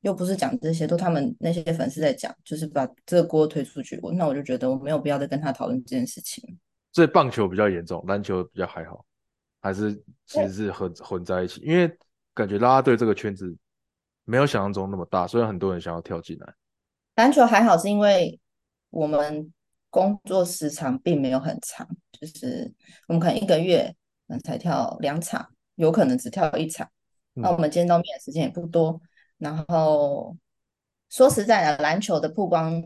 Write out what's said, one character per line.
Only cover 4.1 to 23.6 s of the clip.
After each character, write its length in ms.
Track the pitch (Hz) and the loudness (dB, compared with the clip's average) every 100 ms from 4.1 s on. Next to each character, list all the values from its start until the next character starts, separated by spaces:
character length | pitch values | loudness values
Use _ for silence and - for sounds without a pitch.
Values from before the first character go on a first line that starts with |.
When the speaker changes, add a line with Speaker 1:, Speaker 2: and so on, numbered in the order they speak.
Speaker 1:
那 140 | 175 165 | -2 0
我 80 | |
就 80 | 139 | -2
觉 160 | 135 127 | -4 -2
得 120 | 127 | -2
我 60 | 135 | -2
没 120 | 139 | -2
有 80 | 151 | -4
必 120 | 143 | -2
要 100 | 143 | -2
再 80 | 139 | -2
跟 120 | 139 | -4
他 120 | 151 | -4
讨 160 | 131 - | -4 -4
论 100 | 127 | -4
这 60 | 123 | -4
件 180 | 131 - | -4 -4
事 120 | - | -8
情。 360 | - - - 180 _ _ _ | -12 -14 -16 -20 _ _ _
Speaker 2:
所 120 | - | 2
以 40 | 165 | 4
棒 220 | 170 139 | 6 2
球 180 | 120 101 | 0 -2
比 80 | 92 | 2
较 140 | 104 | 2
严 160 | 90 85 | 0 -6
重， 180 | 87 87 | -10 -4
篮 160 | 101 | -4
球 200 | 101 92 90 | -2 -4 -4
比 120 | - | -6
较 80 | 90 | -8
还 180 | - 82 | -8 -14
好， 200 | - _ _ _ _ _ _ | -18 _ _ _ _ _ _
还 100 | 98 | -6
是 220 | 95 107 104 - - _ | -4 -4 -6 -14 -20 _
其 140 | - 98 | -2 -2
实 40 | |
是 200 | 95 104 | -2 -6
混， 200 | 92 95 | -4 -8
Speaker 1:
对。 140 | 85 - | -8 -10
Speaker 2:
混 180 | 95 | -10
在 200 | 90 92 | -4 -4
一 40 | 90 | -4
起？ 140 | - | -6
因 160 | - 170 | 0 2
为 140 | 170 165 _ _ _ | 2 -2 _ _ _
感 160 | - 107 | -6 -2
觉 80 | 101 | 2
啦 180 | 120 131 | 4 6
啦 60 | |
队 160 | 127 117 | 6 4
这 80 | 113 | 2
个 80 | |
圈 220 | 101 107 98 | 0 -2 -8
子 200 | 92 85 _ _ _ _ _ _ - | -10 -12 _ _ _ _ _ _ -2
没 120 | 120 | 2
有 100 | 143 | 2
想 160 | 117 | 0
象 100 | 101 | -2
中 160 | 98 95 | -4 -6
那 80 | 98 | -6
么 80 | 85 | -4
大， 220 | 92 87 | -2 0
虽 120 | 117 | 0
然 80 | 113 | 0
很 120 | 95 | 0
多 120 | 95 | -2
人 80 | 90 | -4
想 140 | 85 | -6
要 80 | 85 | -10
跳 180 | 82 85 | -8 -10
进 160 | - 78 | -8 -14
来。 140 | - - _ _ _ _ _ - | -16 -20 _ _ _ _ _ 4
Speaker 1:
篮 160 | 240 | 4
球 140 | 294 233 | 8 6
还 180 | 214 | 8
好， 140 | 226 170 | 6 6
是 120 | 190 | 4
因 100 | 208 | 2
为 400 | 208 190 165 - _ _ _ _ _ | 4 4 2 -4 _ _ _ _ _
我 160 | 160 151 | -4 -2
们 480 | 151 147 151 156 _ _ _ _ | 0 -2 -4 -10 _ _ _ _
工 280 | - 190 208 | 0 0 0
作 200 | - 190 | -2 0
时 260 | 180 - 151 | 0 -2 -6
长 280 | - 143 131 | -4 -4 -4
并 220 | 175 160 | 0 0
没 80 | 135 | 2
有 100 | 131 | -2
很 160 | 160 - | -4 -8
长， 260 | - - - 170 _ | -12 -16 -14 -16 _
就 140 | - 156 | -18 -16
是 480 | - 254 - - - _ - _ | -12 -8 -8 -10 -14 _ -20 _
我 60 | |
们 60 | 165 | 2
可 80 | 170 | 2
能 80 | 220 | 0
一 100 | 202 | 2
个 140 | |
月 240 | 160 | 2